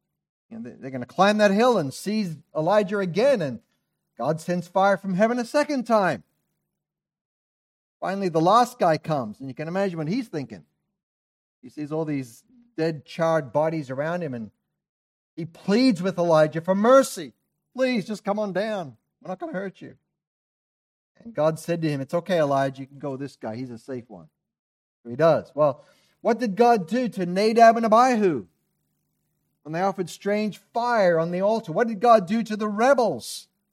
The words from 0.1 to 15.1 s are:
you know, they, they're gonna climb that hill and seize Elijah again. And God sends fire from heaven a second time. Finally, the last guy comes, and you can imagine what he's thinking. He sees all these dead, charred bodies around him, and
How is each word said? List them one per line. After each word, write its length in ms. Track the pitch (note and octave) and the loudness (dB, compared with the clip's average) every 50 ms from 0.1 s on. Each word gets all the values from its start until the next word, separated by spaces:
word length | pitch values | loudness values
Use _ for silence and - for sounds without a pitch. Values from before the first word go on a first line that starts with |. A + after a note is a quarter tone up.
| _ _ _ _ _ _ _ _ | _ _ _ _ _ _ _ _
you 80 | A2+ A2+ | -18 -16
know, 40 | |
they, 140 | A#2 B2 D2+ | -16 -16 -16
they're 140 | - - C3+ | -16 -14 -12
gonna 160 | C3 B2+ A#2+ | -10 -12 -12
climb 320 | - - - F#3 G3+ G#3+ G#3+ | -4 0 2 2 4 4 4
that 120 | G#3 G3+ | 4 4
hill 280 | F#3+ G#3 A#3+ B3+ A#3 G3 | 4 4 2 2 2 2
and 140 | D3 C3+ | -2 -4
seize 440 | - - - - G#3+ A3 G#3 F3 D#3 C3+ - _ - | -6 -8 -6 -4 -4 -4 -4 -4 -8 -12 -14 _ -6
Elijah 420 | D#3 D#3 F3 G3+ G#3+ G#3 F3 G#3 G3+ | -4 0 2 2 2 0 0 -2 -4
again. 440 | G3 F3+ D3 G3 A#3+ C#4+ C4+ G#3 | -4 -2 -2 0 2 2 2 0
And 180 | D#3+ C3+ A#2 G#2 - _ _ _ _ _ _ _ _ _ _ | -2 -4 -6 -10 -14 _ _ _ _ _ _ _ _ _ _
God 240 | - A#2 C#3+ D#3+ D#3 | -6 -4 -4 -4 -4
sends 280 | - - F3 F3+ E3+ - | -4 -4 -4 -4 -6 -4
fire 280 | - G3 F#3+ G3+ G3 | 0 2 2 2 2
from 180 | F#3+ - F#3+ F#3 | 0 -2 -4 0
heaven 240 | F3+ G#3+ A3+ A#3+ B3 | 0 0 2 0 -2
a 60 | A#3 | -4
second 400 | A#3 - D4 D4 D4+ D4 C4 A#3 | -2 -2 -2 0 0 -2 -4 -2
time. 380 | - A3+ G#3+ F#3+ E3+ C#3 F#2 - _ _ _ _ _ _ _ _ _ _ _ _ _ _ _ _ _ _ _ _ _ _ _ _ _ _ _ _ _ _ _ _ _ _ _ | 0 2 2 2 0 -2 -4 -8 _ _ _ _ _ _ _ _ _ _ _ _ _ _ _ _ _ _ _ _ _ _ _ _ _ _ _ _ _ _ _ _ _ _ _
Finally, 280 | E3 F3 F#3+ G3 G3 F3+ | -8 -6 -4 -4 -4 -2
the 120 | D#3 E3 | 0 2
last 380 | D#3+ F3+ G#3 A#3+ B3 A#3 - - | 4 6 6 6 4 2 0 0
guy 180 | G3+ E3+ D#3 | 2 2 2
comes, 440 | D3+ - D#3 D#3 C#3 A#2+ G#2 G#2+ - | 0 -2 -4 -4 -4 -4 -6 -10 -12
and 80 | C3+ C3+ | -14 -12
you 60 | B2 | -12
can 140 | - D3+ D#3+ | -10 -10 -6
imagine 300 | F3 F#3+ G3 G3 E3+ D#3+ | -4 -2 -2 -2 -4 -6
what 100 | D3+ D3 | -6 -4
he's 200 | G3 C4+ A#3 - | -4 -4 -6 -6
thinking. 360 | - D#3 C#3 - G#2 E2+ D2 _ _ _ _ _ _ _ _ _ _ _ _ _ _ _ _ _ _ _ | -8 -10 -10 -10 -14 -18 -20 _ _ _ _ _ _ _ _ _ _ _ _ _ _ _ _ _ _ _
He 80 | - B2 | -20 -18
sees 240 | - D3+ D3+ C#3 | -14 -12 -8 -6
all 120 | D#3 D#3+ E3 | -4 -4 -4
these 400 | D3+ D3 C#3 C3 A#2 A2 - _ _ _ _ _ _ _ | -4 -4 -6 -6 -10 -14 -20 _ _ _ _ _ _ _
dead, 280 | - D#3+ E3 D#3+ C#3+ - | -4 -4 -4 -4 -6 -12
charred 480 | - - - E3 E3 D#3+ D#3+ D3 B2+ | -12 -6 -2 0 0 0 0 -2 -2
bodies 380 | - D3 D#3 D#3+ E3 E3 C#3+ B2 | -2 -2 0 0 -2 -4 -6 -6
around 320 | C3 C3 D3 D#3+ F3 F3+ | -6 -6 -4 -4 -4 -6
him, 100 | E3+ C#3+ | -6 -8
and 180 | B2+ A#2 A2 G2 - _ _ _ _ _ _ _ _ _ _ _ | -8 -10 -10 -12 -16 _ _ _ _ _ _ _ _ _ _ _